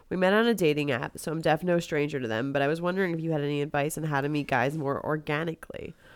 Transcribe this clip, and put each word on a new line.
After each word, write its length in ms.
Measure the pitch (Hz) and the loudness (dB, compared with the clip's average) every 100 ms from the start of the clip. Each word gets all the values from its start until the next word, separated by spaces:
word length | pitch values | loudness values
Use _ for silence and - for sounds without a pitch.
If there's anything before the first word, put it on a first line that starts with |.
| - | -6
We 80 | 180 | 2
met 160 | 185 | 4
on 120 | 208 233 | 6 4
a 80 | |
dating 380 | 220 165 147 143 | 4 4 4 0
app, 260 | 120 147 - | -2 -4 -8
so 140 | - | -6
I'm 80 | 160 | 0
def 240 | 156 156 | 2 2
no 160 | 180 170 | 2 2
stranger 400 | 165 151 147 147 | 2 0 0 -2
to 80 | 120 | -2
them, 240 | 110 135 | -2 0
but 100 | 139 | 0
I 60 | 139 | 0
was 120 | 165 | 0
wondering 320 | 175 185 190 | -2 0 -2
if 80 | 165 | -2
you 120 | 160 | -2
had 80 | 156 | -2
any 200 | 143 147 | 0 -2
advice 380 | 143 147 147 156 | -2 -2 -2 -2
on 60 | |
how 160 | 151 139 | -2 0
to 80 | 143 | 0
meet 180 | 151 139 | -2 0
guys 320 | 131 127 160 | 2 2 0
more 260 | 139 135 | -2 -2
organically. 920 | - 156 151 147 170 160 - - - - - | -2 -4 -2 -4 -4 -8 -12 -12 -12 -14 -20